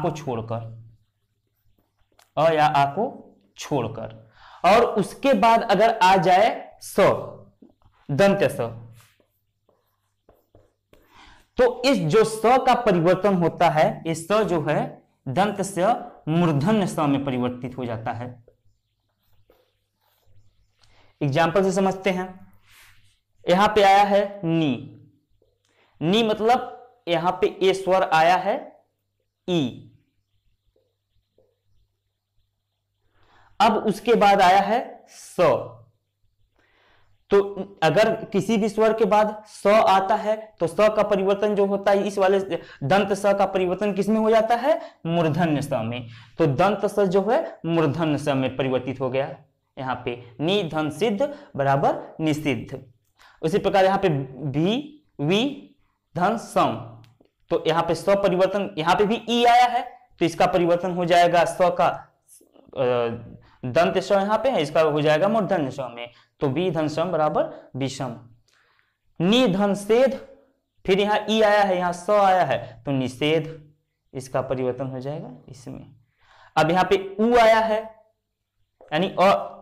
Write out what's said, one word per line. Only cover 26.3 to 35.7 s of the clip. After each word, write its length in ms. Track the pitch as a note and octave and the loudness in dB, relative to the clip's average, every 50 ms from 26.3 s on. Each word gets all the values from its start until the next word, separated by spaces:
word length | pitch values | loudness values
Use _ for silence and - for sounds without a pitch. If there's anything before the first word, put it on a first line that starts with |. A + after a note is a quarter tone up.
| G#3+ - G#3+ A3+ B3+ - - - - - - - _ _ - E3 | 0 0 2 2 2 0 0 -6 -14 -18 -20 -20 _ _ -6 -4
यहाँ 240 | E3+ D#3+ E3+ F3+ F3+ - | -4 -2 -2 -2 -2 0
पे 160 | G#3+ - - - | -2 -2 -2 0
ए 100 | F3+ F#3+ F3+ | 0 0 0
स्वर 360 | F#3+ - F3+ F#3 F#3 F3+ - | 0 0 0 0 0 0 2
आया 240 | D#3 D#3+ D#3+ E3+ F3+ | 2 2 4 4 2
है 200 | F3+ F#3 G3 B3 D4+ - - - _ _ _ _ _ _ _ _ _ _ _ _ _ - F#3 | 2 0 -2 -4 -6 -8 -14 -20 _ _ _ _ _ _ _ _ _ _ _ _ _ -6 -2
ई, 400 | F3 E3 C3+ A#2 A2+ - - - _ _ _ _ _ _ _ _ _ _ _ _ _ _ _ _ _ _ _ _ _ _ _ _ _ _ _ _ _ _ _ _ _ _ _ _ _ _ _ _ _ _ _ _ _ _ _ _ _ _ _ _ _ _ _ _ _ _ _ _ _ _ _ _ _ _ _ _ _ _ _ _ _ - | -2 -2 -2 -2 -6 -12 -20 -20 _ _ _ _ _ _ _ _ _ _ _ _ _ _ _ _ _ _ _ _ _ _ _ _ _ _ _ _ _ _ _ _ _ _ _ _ _ _ _ _ _ _ _ _ _ _ _ _ _ _ _ _ _ _ _ _ _ _ _ _ _ _ _ _ _ _ _ _ _ _ _ _ _ 2
अब 160 | G3+ A#3 G#3 - - | 2 2 2 2 0
उसके 280 | A3 - - - A#3+ A3+ | -2 -4 -2 0 2 2
बाद 260 | F#3+ G#3 G3+ G3+ G3+ | 4 6 6 6 6
आया 200 | F#3+ F3+ F#3+ G3+ | 6 6 6 4
है 200 | F#3+ F#3+ A3 B3+ - - - - _ _ | 4 2 0 -2 -4 -6 -14 -20 _ _
स, 320 | - - - - - - F3 D3 A#2 - - - | -20 -20 -20 -10 -2 2 2 4 4 2 -2 -8